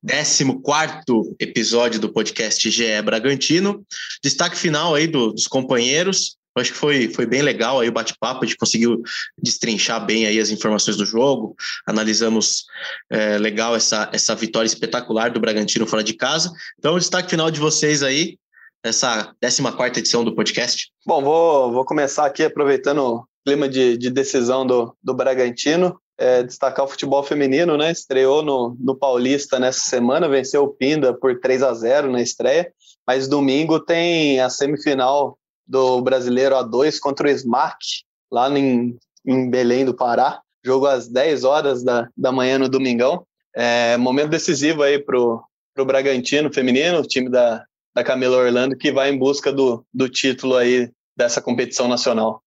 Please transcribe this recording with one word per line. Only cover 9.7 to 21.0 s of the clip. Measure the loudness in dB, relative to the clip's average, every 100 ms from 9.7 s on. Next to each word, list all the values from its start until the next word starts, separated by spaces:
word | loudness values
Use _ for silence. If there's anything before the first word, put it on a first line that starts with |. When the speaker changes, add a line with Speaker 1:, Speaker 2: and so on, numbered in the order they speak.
| -2 -2 -4
Speaker 1:
bem | -2 0 2
aí | 0
as | 0
informações | -2 -2 0 0 -2
do | -2
jogo, | 2 2 0 -4 -10 -12 -10 -4
analisamos, | -2 0 0 0 0 0 -4 -8 -14 -12 -14 -6
é, | -2 0 0
legal | -2 -2 -2
essa, | 0 0 -2 -2
essa | -2 -2
vitória | -2 -2 -2 -2
espetacular | -2 -4 -4 -2 -2 0
do | 0
Bragantino | 0 0 0 -2 0
fora | 0
de | -2
casa. | -2 -2 -2 -4 -6 -20 -4
Então, | -2
o | 0
destaque | 0 -4 -2
final | -2 0
de | 0
vocês | 0 0 0 0
aí, | 0 0 -2 -6 _ _ -20 _
essa | -4 -2 0 -2 -4 _
décima | -2 0 -2
quarta | -2 -2 -2
edição | -2 0
do | 0
podcast. | -2 -4 -2 -4 -4 -8 _